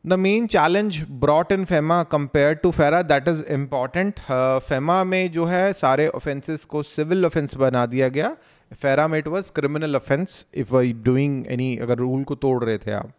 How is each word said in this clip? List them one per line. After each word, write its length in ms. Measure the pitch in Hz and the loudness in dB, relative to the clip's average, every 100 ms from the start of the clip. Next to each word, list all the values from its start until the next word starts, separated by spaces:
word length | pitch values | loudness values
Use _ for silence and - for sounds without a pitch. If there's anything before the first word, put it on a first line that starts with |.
| 160 | 0
The 120 | 185 | 2
main 280 | 190 214 233 | 2 2 2
challenge 640 | 185 156 190 214 156 156 135 | 2 4 2 0 -4 -10 -2
brought 340 | 143 151 170 196 | 2 4 2 -2
in 80 | 185 | 2
fema 340 | 165 156 175 165 | 0 2 0 2
compared 420 | 151 139 151 143 156 | -2 0 2 2 2
to 140 | 180 165 | 0 4
fera, 300 | 147 165 165 | 4 2 2
that 180 | 143 139 | 2 2
is 220 | 160 - | -2 -2
important। 640 | 143 139 139 127 175 196 - - | -4 -2 -4 -4 -2 -4 -4 -4
अ, 280 | 127 131 131 | 0 2 0
fema 460 | - 135 151 185 | -2 -2 2 2
में 260 | 185 185 185 | 2 0 0
जो 140 | 165 | -2
है 280 | 170 180 190 | 0 2 0
सारे 340 | 185 135 135 151 | 2 2 2 2
ऑफेंसेस 580 | - 147 139 147 156 | -2 -6 -6 -8 -10
को 180 | - 151 | -6 -8
सिविल 420 | 143 - 156 185 | -6 -6 -2 2
ऑफेंस 300 | 175 160 143 | 2 0 -4
बना 300 | 131 131 127 | 0 0 2
दिया 220 | 120 127 131 | 0 0 0
गया। 300 | 135 202 320 _ _ _ | 0 -4 -6 _ _ _
fera 340 | - 139 135 156 | -6 0 2 2
में 160 | 156 | -2
it 40 | 151 | -2
was 160 | 180 | -6
criminal 560 | 185 - 143 151 156 139 | -4 -4 -2 -2 -2 -2
offense 300 | - 139 190 - - - | 0 -2 -2 -10 -12 -8
if 80 | 113 | 0
by 200 | 127 127 | 2 2
doing 540 | 117 113 127 143 135 - | 0 2 2 2 -2 -6
any, 300 | 123 131 120 | -4 -4 -4
अगर 160 | 120 120 | -2 -2
रूल 260 | 127 131 | 0 -2
को 120 | 135 | -4
तोड़ 280 | 143 139 123 | -2 0 0
रहे 140 | 113 104 | 0 -2
थे 140 | 110 | -4
आप। 200 | 104 - | -8 -8